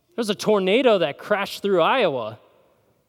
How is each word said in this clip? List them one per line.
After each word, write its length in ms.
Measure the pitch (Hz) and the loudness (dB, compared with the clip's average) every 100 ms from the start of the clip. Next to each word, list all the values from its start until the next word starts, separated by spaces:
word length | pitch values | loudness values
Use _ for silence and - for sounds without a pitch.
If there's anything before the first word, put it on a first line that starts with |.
| _ | _
there's 160 | - 214 | -6 -4
a 40 | |
tornado 640 | 202 - 208 185 226 262 202 | -4 0 0 2 2 4 2
that 180 | 156 - | 0 -4
crashed 460 | - 202 202 - | -4 -2 -4 -6
through 180 | 202 185 | 0 2
Iowa, 580 | 170 254 190 131 110 110 _ _ _ _ _ _ | 2 2 0 -2 -6 -12 _ _ _ _ _ _